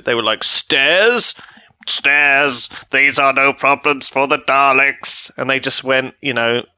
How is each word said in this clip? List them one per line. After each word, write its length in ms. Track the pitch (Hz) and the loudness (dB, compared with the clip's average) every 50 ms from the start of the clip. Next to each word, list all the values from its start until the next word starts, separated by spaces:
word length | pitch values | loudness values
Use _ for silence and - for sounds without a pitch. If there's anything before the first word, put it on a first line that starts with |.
| _ | _
they 100 | - 123 | -2 -4
were 80 | 117 110 | -2 0
like, 200 | 110 110 104 - | -2 -2 -2 -4
Stairs? 920 | - - - - _ 151 139 135 143 165 185 208 233 247 233 - - - - - - - - - _ _ _ - | -4 -4 -4 -4 _ 0 2 2 2 2 2 2 2 2 0 -2 -2 -4 -6 -14 -20 -20 -20 -20 _ _ _ -6
Stairs. 800 | - - - - 139 143 147 147 143 139 139 147 143 127 120 - - - - - _ | -6 -6 -2 0 0 2 2 4 4 4 2 2 0 -2 -4 -10 -12 -14 -18 -12 _
These 260 | - 131 139 143 135 151 | 0 2 2 2 2 2
are 140 | 139 135 135 | 0 2 2
no 200 | 135 135 139 135 | 2 2 0 0
problems 560 | - - 139 139 135 - 151 143 135 127 - | 0 0 0 0 2 0 -2 -2 -2 -4 -6
for 180 | - 135 139 | -2 -2 0
the 100 | 135 151 | 0 0
Daleks. 920 | 147 151 - 135 139 139 139 135 135 139 139 131 - - - - - - - - | -2 0 0 2 4 4 4 4 4 2 0 -2 -4 -6 -4 -4 -4 -4 -6 -6
And 120 | - 127 127 | -6 -4 -2
they 100 | 135 135 | -2 -2
just 240 | 127 135 127 - - | -2 -2 -4 -2 -2
went, 320 | 131 135 131 131 127 - _ | 0 0 0 0 -4 -10 _
you 120 | - 143 123 | -8 -4 -2
know 300 | 117 117 117 120 120 - _ _ | 0 0 0 0 -2 -4 _ _